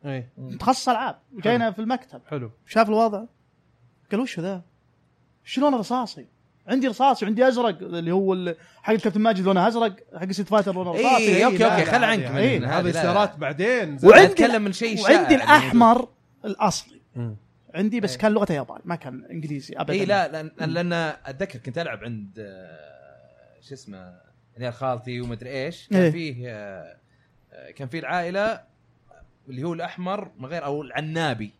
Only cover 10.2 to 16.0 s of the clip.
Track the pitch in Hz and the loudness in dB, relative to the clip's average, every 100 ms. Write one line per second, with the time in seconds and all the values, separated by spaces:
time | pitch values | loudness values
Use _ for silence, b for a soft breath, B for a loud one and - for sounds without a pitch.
10.2 | 185 190 196 214 196 180 180 175 262 254 | -8 -6 0 0 0 -4 -4 0 2 4
11.2 | 220 180 233 185 - - 160 240 226 220 | 4 4 4 4 4 4 2 2 2 0
12.2 | 127 127 233 240 123 165 175 165 170 185 | -2 0 0 0 -2 -2 -2 -2 0 2
13.2 | 202 156 147 147 202 247 180 139 160 - | 0 -2 -8 -4 -2 0 -2 6 12 12
14.2 | 392 370 233 233 208 180 233 214 208 302 | 12 8 2 2 -2 -4 -4 -2 0 2
15.2 | 349 269 - 302 262 240 233 240 | 4 2 6 4 6 6 6 4